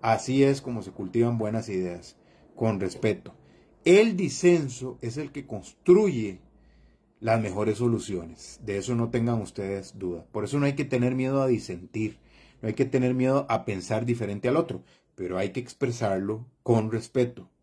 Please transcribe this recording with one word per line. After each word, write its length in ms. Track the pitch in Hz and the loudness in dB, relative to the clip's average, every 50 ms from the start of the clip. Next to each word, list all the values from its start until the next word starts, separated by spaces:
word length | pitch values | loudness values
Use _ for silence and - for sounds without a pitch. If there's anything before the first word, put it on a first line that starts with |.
Así 420 | - 113 113 110 - - 131 135 139 | 4 2 2 2 2 0 4 6 6
es 180 | 139 139 139 | 6 4 2
como 200 | - 127 120 110 | -2 -6 -6 -6
se 100 | 92 92 | -6 -8
cultivan 440 | - - 98 92 - 117 117 117 120 | -10 -8 -10 -2 2 2 2 4 2
buenas 320 | 113 110 104 107 113 107 - | 0 -2 0 -2 -2 -4 -2
ideas. 480 | 101 92 92 90 87 87 - - - _ _ _ _ _ _ _ - | -2 -2 -2 -2 -6 -8 -14 -18 -20 _ _ _ _ _ _ _ -6
Con 240 | - 117 113 107 95 | 0 0 0 0 0
respeto. 560 | 98 92 - - - 110 101 92 - - - - - - - - _ _ _ _ _ | -2 -4 -4 -2 -2 -2 -2 -2 -6 -18 -20 -20 -20 -20 -20 -20 _ _ _ _ _
El 320 | 165 180 202 220 226 196 | 6 8 8 8 4 2
disenso 840 | 175 190 143 143 - - 175 175 165 147 131 117 - 127 127 123 - | 0 -2 -2 -2 2 4 6 6 6 2 -2 -6 -8 -10 -10 -10 -8
es 160 | - 117 113 | -8 -8 -6
el 160 | 147 151 143 | -6 -8 -8
que 160 | - 151 139 - | -10 -12 -12 -10
construye 920 | 113 101 90 - - _ _ - 180 202 214 196 147 120 107 101 92 87 - _ _ _ _ _ _ _ _ _ _ _ _ _ _ _ | -12 -12 -12 -16 -20 _ _ 8 8 8 8 4 2 0 -4 -4 -6 -10 -18 _ _ _ _ _ _ _ _ _ _ _ _ _ _ _
las 180 | 110 113 113 117 | 0 2 2 2
mejores 380 | 107 101 90 101 107 110 104 98 | 2 -2 -2 0 0 0 0 2
soluciones. 800 | 120 120 117 104 - - 98 90 82 82 82 - - - - - - | 2 2 2 0 -2 -4 -6 -6 -6 -8 -16 -18 -20 -20 -20 -14 -8
De 140 | 104 98 98 | -4 -4 -4
eso 180 | 95 117 123 | -2 -2 -2
no 140 | 117 117 117 | 0 0 0
tengan 300 | 120 123 117 120 120 113 | 0 0 0 2 0 -2
ustedes 560 | 101 - - - 101 95 98 98 95 - - | -4 -6 -8 -8 -6 -4 -4 -6 -8 -12 -14
duda. 300 | 101 95 90 87 82 - _ | -8 -6 -6 -6 -8 -12 _
Por 100 | _ 107 | _ -6
eso 160 | 104 - 139 143 | -4 -2 0 0
no 80 | 143 | 0
hay 60 | 143 139 | 0 0
que 100 | 139 143 | -2 -4
tener 300 | 120 131 123 120 127 127 | -2 0 0 0 0 0
miedo 260 | 127 131 131 135 139 | 0 -2 0 0 0
a 60 | 135 | 2
disentir, 720 | 131 123 110 - - 92 87 92 - - 110 110 107 - - _ _ _ - - - _ _ | 2 0 0 -2 -8 -12 -12 -12 -10 -6 -4 -4 -4 -6 -10 _ _ _ -20 -20 -20 _ _
no 60 | - | -6
hay 80 | 110 107 | -6 0
que 100 | - 135 | 0 0
tener 300 | 120 123 131 127 127 127 | 0 2 2 2 2 2
miedo 320 | 127 127 131 135 139 139 - | 2 2 2 2 2 0 0
a 160 | 113 107 - | -4 -4 -2
pensar 400 | - 101 95 87 - 110 110 117 | -4 -6 -6 -4 -4 -4 -2 0
diferente 440 | 120 120 117 110 101 101 107 - 123 | -2 -2 -2 -2 -6 -6 -4 -2 0
al 80 | 135 | 0
otro, 260 | 160 - - - 90 - _ _ _ _ _ _ | 0 0 -2 -6 -12 -12 _ _ _ _ _ _
pero 240 | - 92 90 92 92 | -10 -8 -4 -2 -2
hay 120 | 117 139 | -2 -2
que 100 | - 135 | -4 -6
expresarlo 840 | 120 - - _ 139 120 117 - 117 104 95 95 98 101 110 113 120 - _ _ _ | -10 -10 -6 _ -4 -4 -2 -2 -2 -2 0 -2 -2 -4 -4 -6 -8 -16 _ _ _
con 260 | - 117 113 107 110 | 2 2 2 2 0
respeto, 580 | 110 113 - - _ 131 123 120 120 - 92 _ _ _ | -4 -6 -6 -4 _ 0 0 0 -2 -14 -20 _ _ _